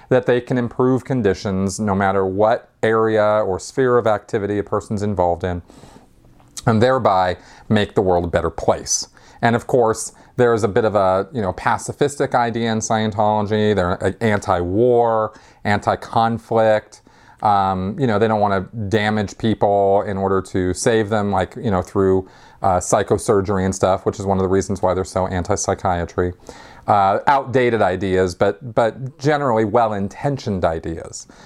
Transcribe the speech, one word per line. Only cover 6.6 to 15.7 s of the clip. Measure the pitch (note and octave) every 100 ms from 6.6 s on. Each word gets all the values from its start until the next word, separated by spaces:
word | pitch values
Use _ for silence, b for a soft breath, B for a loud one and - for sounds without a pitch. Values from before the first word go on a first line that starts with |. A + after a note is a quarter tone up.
| -
and | A2
thereby | B2+ C3 G#2+ F#2+ F#2 F2 B B B
make | A2 G2
the | -
world | F#2 F2
a | F2
better | F2 E2
place. | - - E2 - - - B B B
And | A#2 A#2
of | -
course, | C3 A2+ A2 - B B -
there | B2
is | A2+
a | G2
bit | F#2+
of | A2
a, | G2+ F#2+ F#2+ G2+
you | C3
know, | F#2+
pacifistic | - B2 G#2+ - - D3 - C3+
idea | B2+ A#2+ A2+ A#2
in | A2
Scientology. | - A2 G#2+ G#2+ G#2 G#2+ G#2 G#2+ G#2+
They're, | G2 F2 F#2+
uh, | G2 F#2
anti-war, | A2+ G#2 - F2+ F2+ G2 B2 A#2+ A#2 A2+ G#2+ B B B
anti-conflict. | G#2